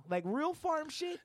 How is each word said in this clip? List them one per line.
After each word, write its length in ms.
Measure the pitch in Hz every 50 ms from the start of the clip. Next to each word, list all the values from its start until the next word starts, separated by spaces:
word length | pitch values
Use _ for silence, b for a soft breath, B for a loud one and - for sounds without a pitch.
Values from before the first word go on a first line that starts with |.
| 143 160
Like, 160 | 180 180 170
real 280 | 185 214 269 302 349 349
farm 360 | - - 359 320 311 311 311
shit. 300 | - - 359 349 359 - -